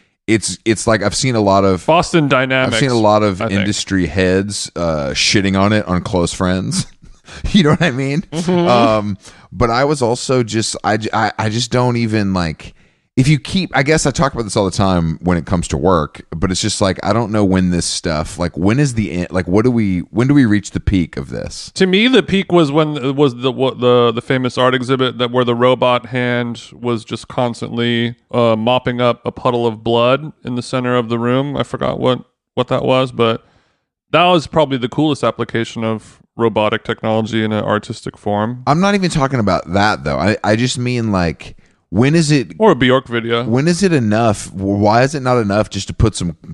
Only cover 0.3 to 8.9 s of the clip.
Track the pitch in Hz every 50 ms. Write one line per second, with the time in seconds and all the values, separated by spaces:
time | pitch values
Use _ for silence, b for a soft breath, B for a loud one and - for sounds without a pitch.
0.3 | 110 110 - - 92 - - 110 110 - - 117 113 107 95 104 - - - 131
1.3 | 123 110 104 101 95 98 98 98 95 90 - - 156 175 165 - - 170 151 139
2.3 | 139 127 131 131 131 131 131 135 120 113 143 135 123 117 110 104 107 107 107 104
3.3 | 95 90 107 113 95 101 101 101 101 - - - 98 95 90 80 76 95 95 92
4.3 | 92 95 98 104 98 - - - - - 87 85 80 76 71 67 65 - - -
5.3 | - 117 95 98 95 95 98 104 110 107 - - 90 90 - - - 90 85 85
6.3 | - - 95 90 90 92 98 - 156 190 - - - _ - B B B B B
7.3 | B B B - - 208 165 147 156 - 170 175 123 127 139 135 143 156 - -
8.3 | - 160 175 165 180 175 170 175 123 120 117 113